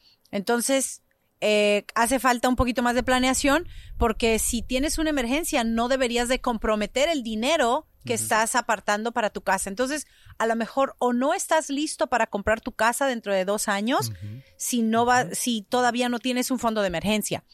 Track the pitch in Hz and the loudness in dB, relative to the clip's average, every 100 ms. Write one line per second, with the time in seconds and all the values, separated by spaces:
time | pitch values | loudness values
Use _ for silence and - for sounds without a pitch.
0 | _ _ _ 202 190 240 220 269 262 - | _ _ _ -6 0 0 2 0 0 -8
1 | _ _ _ _ 214 208 208 208 - - | _ _ _ _ 2 4 4 2 0 0
2 | 233 262 262 247 254 254 247 247 240 240 | 2 2 2 2 2 2 0 0 0 0
3 | 247 254 254 254 285 294 349 - - - | 2 2 2 2 2 2 0 -12 -14 -2
4 | 233 214 226 220 - 233 - 254 302 320 | 0 2 0 0 0 -4 -2 -2 0 0
5 | 311 294 233 285 339 277 226 226 240 262 | 0 0 0 -2 0 0 0 0 0 0
6 | 254 240 240 254 254 226 226 214 208 247 | 0 0 0 0 0 -2 0 0 0 0
7 | 302 320 226 214 247 320 240 269 - _ | 2 0 -2 -2 0 2 2 0 -4 _
8 | - 226 - 220 220 254 240 208 - 208 | -6 -4 0 2 2 0 0 -2 0 -2
9 | 226 233 208 196 - 190 196 190 262 294 | 0 -2 -2 -2 0 0 -2 -4 -2 -4
10 | - _ - - 226 226 226 - 269 - | -8 _ -20 -4 -2 0 -2 0 0 0
11 | 247 240 269 370 - 320 302 277 302 - | 0 2 0 0 2 0 0 -4 -4 -2
12 | - 240 226 208 208 226 - - 220 240 | 0 0 0 -2 -2 -2 -2 0 0 2
13 | 277 240 202 196 185 208 - 202 220 311 | -2 -2 -2 -2 0 -2 -2 -2 0 0
14 | 113 92 101 120 - - - 240 226 226 | -2 -8 -12 -14 -18 -10 -4 0 2 2
15 | 240 247 180 185 - 226 196 247 247 240 | 4 2 2 -4 -4 -4 -2 0 2 0
16 | 247 240 254 247 247 262 233 220 196 165 | -2 -2 -2 -2 -2 -2 0 0 0 -2
17 | 180 214 - 170 - | 0 0 -2 -6 -8